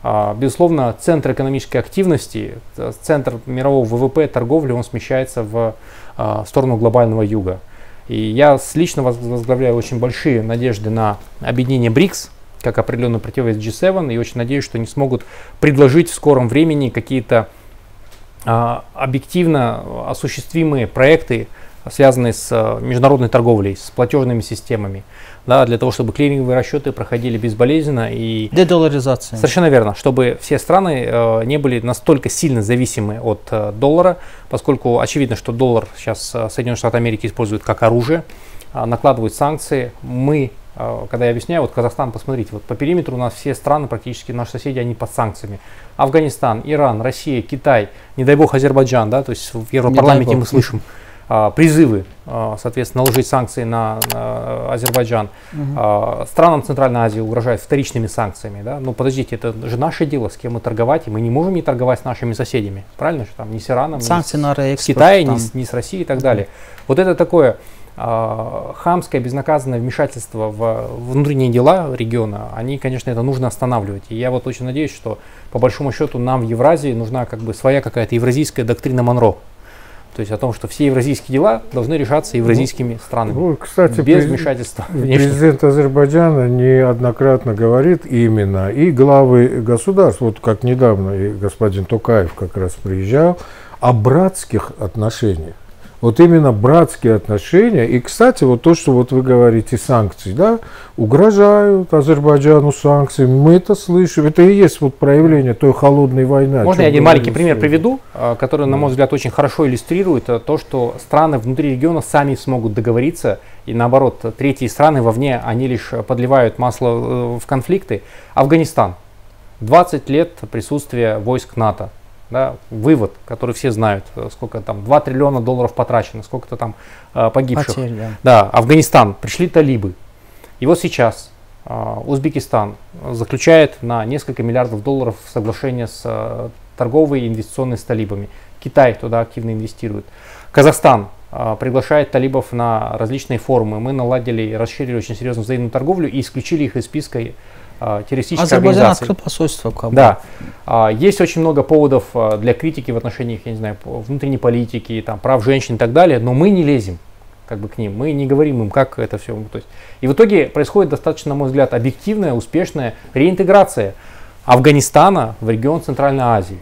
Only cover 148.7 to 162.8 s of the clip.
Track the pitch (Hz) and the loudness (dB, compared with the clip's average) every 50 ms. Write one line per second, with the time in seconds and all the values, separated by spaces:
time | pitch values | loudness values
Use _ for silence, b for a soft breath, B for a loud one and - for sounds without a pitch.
148.7 | 185 190 123 110 180 - - 117 190 - - - - - 160 151 - - - 113 | 6 6 6 6 4 2 0 -4 -4 -4 -4 -10 -4 -2 -2 -2 -2 -4 -8 -8
149.7 | 113 - - 117 113 131 135 113 95 B B B B B B B B B B - | -8 -6 -6 0 6 8 8 8 6 B B B B B B B B B B -2
150.7 | - 117 110 110 107 107 147 196 196 - 185 165 - 165 160 160 156 143 131 - | 2 2 4 2 2 4 2 2 4 4 0 0 0 0 0 2 2 0 2 4
151.7 | 156 151 147 143 131 127 - - - 123 113 107 107 104 104 123 117 - - 160 | 4 4 4 4 2 2 0 -2 -4 -2 0 0 0 0 0 0 0 0 -2 -6
152.7 | 156 151 127 - 120 117 - 120 - - 127 120 117 104 - 120 113 110 110 107 | -6 -6 -8 -6 -6 -4 -4 -6 -8 -6 -8 -8 -8 -10 -10 -10 -10 -8 -8 -8
153.7 | 104 101 - 117 120 123 107 110 135 143 143 139 135 120 - 123 117 120 120 110 | -8 -10 -12 -12 -12 -10 -8 -8 -8 -6 -4 -4 -4 0 0 0 0 0 -2 -4
154.7 | - 120 - - 117 113 107 - 110 101 - - 135 127 104 123 139 135 117 - | -6 -10 -8 -6 -8 -8 -6 -6 -10 -6 -2 0 0 2 2 2 0 0 0 -4
155.7 | 123 110 123 117 123 151 180 185 147 120 113 123 123 131 160 202 202 185 165 143 | -2 -2 0 2 4 6 6 6 4 2 0 0 2 4 4 4 4 4 4 2
156.7 | 147 131 104 92 90 85 - - - - - - - - - - 120 101 101 104 | 2 0 0 -4 -10 -12 -14 -20 -20 -20 -20 -20 -20 -20 -16 -14 -12 -10 -10 -12
157.7 | - - 113 104 98 107 131 156 151 139 139 131 139 139 156 151 139 123 110 101 | -8 -8 -8 -8 -6 -6 -4 -4 -2 -2 0 0 2 2 2 2 2 -2 -2 -2
158.7 | 95 135 135 - - - 117 107 - 104 - - 113 104 110 104 - 107 - b | 0 0 0 0 -2 -8 -8 -6 -6 -10 -10 -10 -12 -10 -12 -12 -14 -14 -14 b
159.7 | b b b b b b - 127 139 - 226 208 208 190 139 127 - 147 151 151 | b b b b b b -2 -2 4 4 4 4 6 2 2 2 0 -2 -2 0
160.7 | - 208 190 156 143 - - 165 156 - - 147 143 143 143 131 131 139 135 - | 2 0 2 2 0 -4 -4 -4 -6 -4 -6 -6 -4 -2 -2 -2 0 0 0 0
161.7 | - 120 113 135 123 - - 202 214 214 196 160 127 117 107 - - 151 180 - | 0 -2 -2 -2 -4 -4 -6 -4 -4 -2 -2 -2 -2 -4 -6 -4 -4 -4 -4 -2
162.7 | - 147 | -6 -6